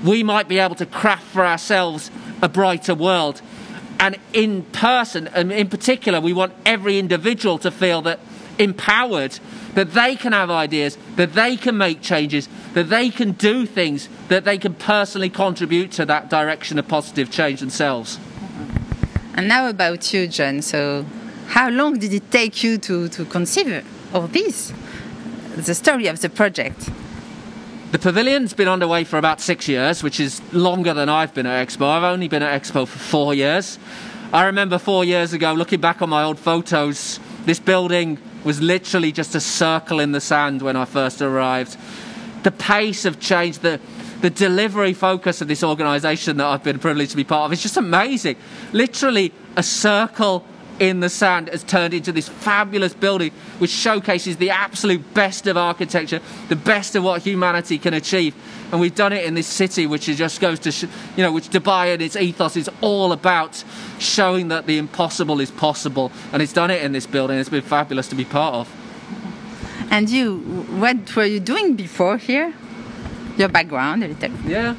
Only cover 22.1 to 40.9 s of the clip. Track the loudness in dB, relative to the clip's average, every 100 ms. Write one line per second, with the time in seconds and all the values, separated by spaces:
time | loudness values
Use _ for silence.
22.1 | -2 2 2 2 0 0 0 0 -2 -2
23.1 | -6 -6 -2 0 0 0 -2 -8 -18 -6
24.1 | -4 0 0 0 -2 -8 -12 -14 -14 -14
25.1 | -12 -12 -12 -12 -8 -4 -2 -2 -2 -2
26.1 | -2 -6 0 -2 0 -8 -8 -12 -12 -14
27.1 | -16 -16 -16 -16 -16 -16 -16 -6 0 0
28.1 | 2 2 2 0 2 2 4 2 0 0
29.1 | 4 4 2 0 -2 0 2 2 0 -2
30.1 | -2 -4 -4 -2 2 2 2 0 0 2
31.1 | 2 0 -2 -2 0 -2 0 2 4 2
32.1 | 0 0 0 0 -2 -2 -2 -2 -6 0
33.1 | 2 2 2 2 2 -2 -12 -16 -16 -14
34.1 | -14 2 4 6 4 2 0 2 2 4
35.1 | 2 0 0 0 0 0 2 2 0 0
36.1 | 2 0 -2 0 0 2 0 0 -2 -8
37.1 | -10 -14 -6 -2 0 4 4 4 0 0
38.1 | -4 -8 -6 -2 0 2 2 2 0 0
39.1 | -2 -4 -2 -2 0 2 2 0 0 2
40.1 | 0 2 2 2 0 0 0 0